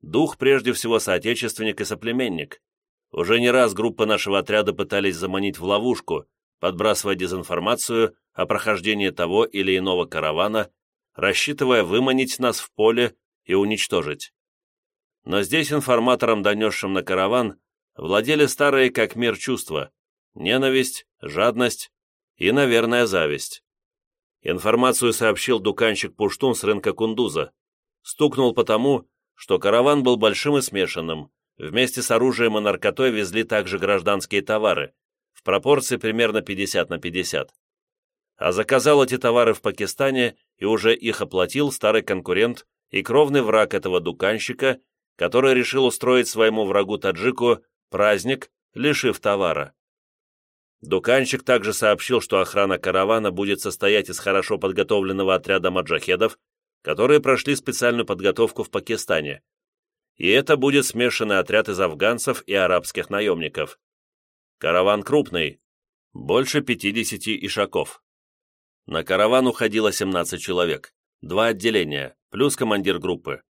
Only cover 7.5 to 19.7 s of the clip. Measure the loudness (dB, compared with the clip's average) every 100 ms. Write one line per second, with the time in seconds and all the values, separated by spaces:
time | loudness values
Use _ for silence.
7.5 | -4 -2 -2 -2 0 0 -2 _ -6 -2
8.5 | -2 -2 -2 -2 -2 -2 -2 0 2 0
9.5 | 0 0 0 0 -2 -2 -4 -4 -2 -2
10.5 | -2 -4 _ _ _ _ -4 -2 0 -2
11.5 | -2 2 2 2 2 2 0 0 -2 -2
12.5 | -2 -8 2 2 4 0 -4 _ _ _
13.5 | 0 0 -2 -2 -2 -2 -8 -12 _ _
14.5 | _ _ _ _ _ _ _ -4 -2 0
15.5 | 0 0 -2 2 2 2 2 2 0 0
16.5 | 0 0 -2 -4 -4 -2 0 0 0 -2
17.5 | -6 _ _ _ _ 0 0 2 2 2
18.5 | 2 2 4 2 2 -2 0 -2 -2 -4
19.5 | -6 -4